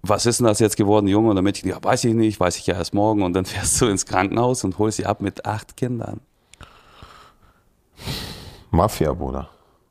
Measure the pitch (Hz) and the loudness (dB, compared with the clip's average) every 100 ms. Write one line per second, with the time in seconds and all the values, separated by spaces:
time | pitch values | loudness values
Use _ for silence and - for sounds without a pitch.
0 | 87 104 120 117 120 104 110 - 101 107 | 0 0 2 2 2 4 2 2 4 4
1 | 101 101 113 98 95 101 95 92 95 120 | 4 4 4 4 2 -2 -6 -6 -2 0
2 | 120 113 110 101 90 - - 90 85 101 | 2 2 2 2 0 0 -4 -4 -2 0
3 | 107 107 92 90 92 - 92 - 123 98 | 0 2 0 0 -2 -4 -2 2 2 2
4 | - 95 95 110 123 127 98 92 107 107 | 0 0 0 0 0 0 -2 0 -2 0
5 | - 104 98 - - 107 - - 123 120 | -2 -2 -4 -6 -6 -6 -8 -8 -6 -6
6 | 107 101 _ _ _ _ - - _ - | -8 -12 _ _ _ _ -20 -20 _ -20
7 | - - - _ _ _ _ _ _ _ | -20 -20 -20 _ _ _ _ _ _ _
8 | - - - - - - - 82 101 - | -10 -10 -10 -14 -18 -20 -2 2 2 2
9 | 76 67 67 67 67 _ _ _ _ | -2 -2 -6 -8 -10 _ _ _ _